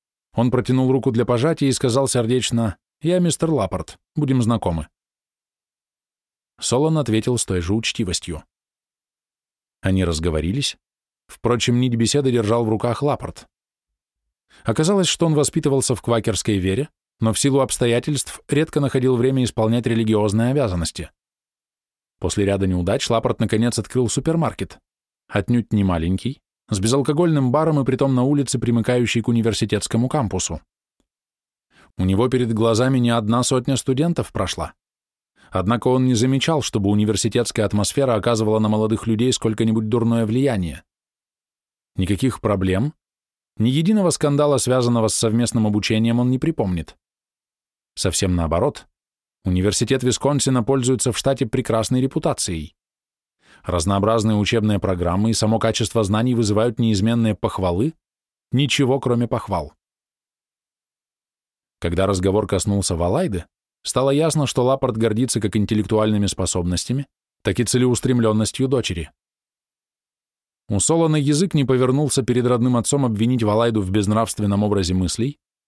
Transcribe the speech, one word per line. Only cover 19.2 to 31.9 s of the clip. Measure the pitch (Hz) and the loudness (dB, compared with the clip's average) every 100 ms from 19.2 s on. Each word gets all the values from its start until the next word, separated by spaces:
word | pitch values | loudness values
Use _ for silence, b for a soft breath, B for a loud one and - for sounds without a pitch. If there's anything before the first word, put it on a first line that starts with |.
| 127 135 | 2 2
исполнять | 120 - 110 120 120 | 0 0 0 0 0
религиозные | 113 110 107 104 104 120 | 0 2 2 2 2 0
обязанности. | 139 117 90 78 - 80 _ _ _ _ _ _ _ _ _ _ - | 0 0 -2 -4 -8 -12 _ _ _ _ _ _ _ _ _ _ -6
После | 90 - | -4 0
ряда | 98 98 95 | 0 2 0
неудач | 90 87 127 - | 0 0 -2 0
Лапорт | 113 - - | 0 0 -2
наконец | 110 110 120 117 | 0 0 0 -2
открыл | 98 127 117 | -4 -2 -2
супермаркет. | - 131 165 131 - 87 - _ _ _ _ - | -2 -2 0 -2 -4 -10 -14 _ _ _ _ -6
Отнюдь | 104 98 120 - | -4 0 0 0
не | 104 | 0
маленький, | 98 85 85 95 120 139 _ _ - | 2 0 0 -2 -4 -10 _ _ -6
с | 101 | -2
безалкогольным | 110 135 135 151 175 151 127 | 0 0 0 2 2 2 2
баром | 147 160 151 | 2 2 2
и | |
притом | 131 131 139 | 0 0 0
на | 127 | 2
улице, | 131 143 131 127 | 2 0 0 -2
примыкающей | 120 117 113 123 117 120 | 0 0 2 0 0 0
к | 107 | 0
университетскому | 117 113 104 107 104 - 113 127 | 0 0 0 -2 -2 -2 -2 0
кампусу. | 156 107 92 - 80 - _ _ _ _ _ _ _ _ _ _ b b | -2 -2 -4 -6 -8 -12 _ _ _ _ _ _ _ _ _ _ b b